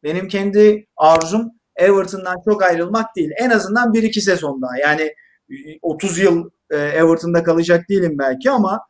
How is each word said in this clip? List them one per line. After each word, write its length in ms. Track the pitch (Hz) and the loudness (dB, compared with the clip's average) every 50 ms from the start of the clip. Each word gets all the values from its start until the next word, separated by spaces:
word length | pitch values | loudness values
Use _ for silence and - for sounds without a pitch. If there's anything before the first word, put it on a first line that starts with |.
| _ | _
Benim 260 | 147 160 180 190 185 | -6 -6 -6 -6 -6
kendi 580 | - 196 196 202 196 208 214 214 214 214 - _ _ | -6 -4 -4 0 4 6 6 6 6 2 -4 _ _
arzum 540 | - 151 156 160 160 160 160 185 220 233 226 - _ _ _ _ | 2 4 6 6 6 2 0 -2 -2 -4 -4 -10 _ _ _ _
Everton'dan 600 | - 175 190 202 196 185 190 - 190 185 185 180 175 - | 0 2 4 4 2 0 -2 -8 -10 -8 -8 -8 -6 -2
çok 180 | 214 208 202 190 | -2 0 2 2
ayrılmak 540 | 180 175 165 170 180 208 226 220 220 - | 0 2 0 -2 -2 -2 -4 -4 -4 -4
değil. 140 | 185 165 147 - - | -6 -6 -4 -4 -4
En 120 | 240 254 | 0 0
azından 420 | 226 214 196 190 208 240 247 233 214 | 0 0 0 0 -2 0 0 2 0
bir 100 | 226 220 | 0 0
iki 180 | 220 220 214 | 0 -2 -2
sezon 420 | 190 196 185 170 156 143 139 131 127 | 0 0 -2 0 -2 -6 -6 -6 -8
daha. 160 | 127 123 127 | -8 -4 -2
Yani 360 | 143 147 151 156 156 156 - _ _ _ _ _ _ _ 131 139 139 156 156 160 - | 0 0 0 0 -2 -6 -6 _ _ _ _ _ _ _ -20 -18 -18 -20 -20 -8 -8
otuz 360 | 170 156 156 196 196 170 170 | -6 -6 -4 -6 -6 -2 2
yıl, 320 | 196 196 170 170 170 170 _ _ _ _ | 2 2 2 2 -2 -6 _ _ _ _
e, 60 | 156 | -6
Everton'da 680 | 147 147 147 147 160 165 165 165 165 165 170 170 170 165 | -4 -4 -2 0 2 4 4 2 0 -2 -2 0 0 2
kalacak 460 | 170 165 165 170 170 175 170 170 _ | 2 0 0 2 2 2 0 2 _
değilim 280 | 196 196 180 165 151 143 | -2 0 0 0 -2 -2
belki 320 | 139 135 131 131 - 254 | -2 -2 -2 -2 -2 -2
ama 300 | 277 247 202 185 196 226 - _ | 0 0 0 0 -2 -6 -8 _